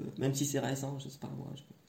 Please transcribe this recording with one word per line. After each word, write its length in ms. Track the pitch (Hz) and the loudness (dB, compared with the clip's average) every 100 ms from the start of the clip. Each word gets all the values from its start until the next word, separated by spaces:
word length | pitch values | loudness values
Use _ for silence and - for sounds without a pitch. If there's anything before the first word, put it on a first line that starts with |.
| - - | -2 2
Même 160 | 135 | 2
si 120 | 135 143 | 4 4
c'est 140 | 139 | 4
récent, 380 | 123 135 135 139 | 2 2 0 -4
je 100 | - | -6
sais 100 | - | -8
pas, 100 | - 139 | -6 -6
moi, 100 | 135 - | -6 -8
je... 60 | - - | -12 -20